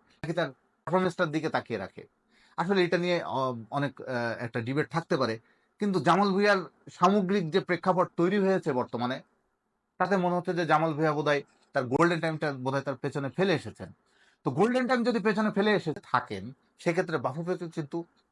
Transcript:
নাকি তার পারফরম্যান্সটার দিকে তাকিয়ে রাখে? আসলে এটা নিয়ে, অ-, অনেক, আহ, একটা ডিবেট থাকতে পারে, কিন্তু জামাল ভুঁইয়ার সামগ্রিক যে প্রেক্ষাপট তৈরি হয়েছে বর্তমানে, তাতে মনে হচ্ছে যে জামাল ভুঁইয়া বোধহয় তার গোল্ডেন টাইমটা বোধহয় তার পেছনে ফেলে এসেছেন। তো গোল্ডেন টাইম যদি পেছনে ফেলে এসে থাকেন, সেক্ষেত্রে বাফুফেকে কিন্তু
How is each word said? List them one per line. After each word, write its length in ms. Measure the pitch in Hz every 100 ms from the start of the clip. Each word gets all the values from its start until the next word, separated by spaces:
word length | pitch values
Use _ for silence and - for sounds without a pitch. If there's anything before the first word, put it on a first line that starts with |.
| _ _
নাকি 100 | 151
তার 180 | 165 151
পারফরম্যান্সটার 800 | - _ _ - 185 185 - 170
দিকে 180 | 156 151
তাকিয়ে 300 | 127 - 107
রাখে? 280 | 92 - - _ _ _ _ -
আসলে 280 | 170 196
এটা 140 | 175 180
নিয়ে, 240 | 175 175
অ-, 320 | 76 123 131 117 107
অনেক, 300 | 139 143 -
আহ, 440 | - 123 117 110
একটা 160 | 117 120
ডিবেট 300 | 117 143 -
থাকতে 260 | 165 - 156
পারে, 220 | 120 113 _ _ _ -
কিন্তু 220 | 208 185
জামাল 300 | 139 180 202
ভুঁইয়ার 280 | 190 208 196 156 _ -
সামগ্রিক 600 | - 180 208 180 202 160
যে 100 | 180
প্রেক্ষাপট 500 | - 170 190 180 170 -
তৈরি 220 | 175 208
হয়েছে 340 | 190 185 160
বর্তমানে, 480 | 127 113 117 120 139 - _ _ _ _ _ _ -
তাতে 180 | 180 190
মনে 200 | 175 175
হচ্ছে 180 | 175
যে 120 | 170 160
জামাল 280 | 156 160
ভুঁইয়া 180 | 147 156
বোধহয় 300 | 147 147 143 - _ _
তার 120 | 143
গোল্ডেন 360 | 123 143 170 170
টাইমটা 320 | 160 156 156
বোধহয় 300 | 135 127 139
তার 140 | 143 127
পেছনে 340 | 139 143 135
ফেলে 240 | - 190
এসেছেন। 380 | 151 104 - - - _ _ _ _
তো 60 | 147
গোল্ডেন 380 | 131 226 247 247
টাইম 160 | 247
যদি 140 | 233 226
পেছনে 320 | 208 202 214
ফেলে 200 | 196 214
এসে 240 | 196 156 139
থাকেন, 500 | - 123 - 98 110 - _ -
সেক্ষেত্রে 400 | 175 170 170 156
বাফুফেকে 500 | 127 147 170 180 170
কিন্তু 360 | 170 143 170 170 _ _